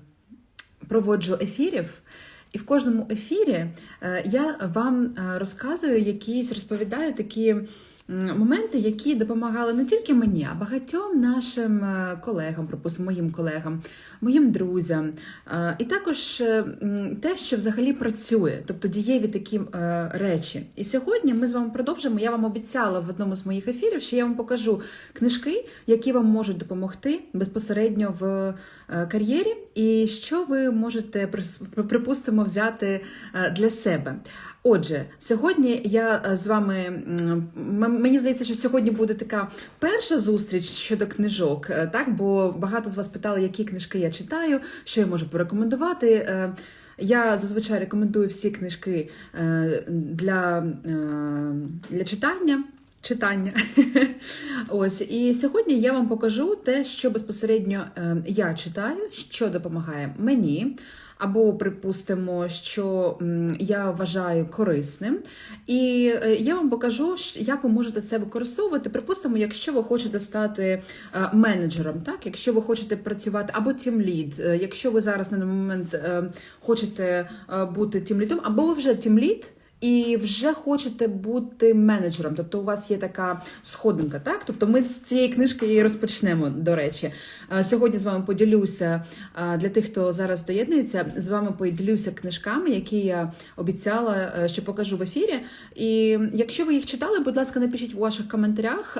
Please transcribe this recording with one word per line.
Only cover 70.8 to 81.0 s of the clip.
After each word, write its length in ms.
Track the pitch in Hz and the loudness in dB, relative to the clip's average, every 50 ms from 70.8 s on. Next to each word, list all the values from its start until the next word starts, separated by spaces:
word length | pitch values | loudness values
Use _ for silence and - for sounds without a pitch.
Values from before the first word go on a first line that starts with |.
| 185 - - - - - - | -4 -10 -18 -18 -14 -8 -4
е, 140 | 185 190 - 208 | -2 0 4 6
менеджером, 680 | 220 226 220 196 180 170 160 - 165 156 156 160 165 | 6 6 6 4 2 0 0 0 -2 -2 -2 -4 -6
так? 180 | - 277 381 - - | -6 -6 -8 -6 -8
Якщо 280 | 196 - - - 254 220 | -10 -8 -4 0 2 2
ви 80 | 220 | 2
хочете 340 | 220 233 226 220 214 - 208 | 2 2 0 -2 -2 -4 -6
працювати, 540 | 196 - 208 208 - - 214 196 208 202 202 - | -6 -4 -6 -6 -6 -4 -4 -4 -4 -4 -4 -2
або 180 | 214 214 262 254 | -2 0 -2 -2
тімлід, 600 | - - 254 233 220 196 185 175 160 156 143 143 - | -2 -2 -2 0 0 2 0 0 -2 -4 -6 -6 -2
е, 180 | - 175 170 | 0 2 2
якщо 340 | 175 190 190 - - - 254 | 2 0 -2 -4 -2 -2 2
ви 100 | 220 220 | 2 2
зараз 300 | 196 208 202 196 190 190 | 2 2 0 -2 -2 -2
на 60 | 208 | -2
даний 180 | 190 185 185 190 | -2 -2 0 0
момент, 380 | 196 190 190 190 185 175 170 170 | 0 -2 -2 -2 -4 -4 -4 -6
е, 300 | 156 147 175 180 175 180 170 - - - - - - | -4 -4 -2 -2 -2 -2 -4 -8 -12 -18 -20 -20 -6
хочете, 720 | - - 226 226 214 196 - - 185 180 180 175 175 170 - - - - 185 | 0 0 0 2 0 -4 -4 -2 0 0 0 0 -2 -4 -10 -16 -12 -6 -4
е, 120 | 190 185 | -2 -2
бути 360 | 180 175 202 214 208 208 190 | -2 0 -2 -2 0 0 -2
тімлідом, 380 | - - 208 202 214 214 339 330 - | -2 0 0 0 2 0 0 0 0
або 220 | - 214 247 311 | 0 2 4 4
ви 80 | 330 330 | 4 2
вже 220 | 294 262 269 226 | 2 4 2 2
тімлід, 580 | 240 - 220 214 220 262 349 453 - - - - _ _ _ _ - | 4 4 6 6 6 6 4 2 0 -4 -16 -20 _ _ _ _ -2
і 360 | 233 240 240 240 233 233 233 | 2 4 4 4 4 4 2
вже 360 | 208 208 202 196 214 254 311 311 | 0 0 -2 -2 0 2 0 0
хочете 540 | - - 277 285 285 269 254 - - | 0 0 0 0 0 0 -2 -2 0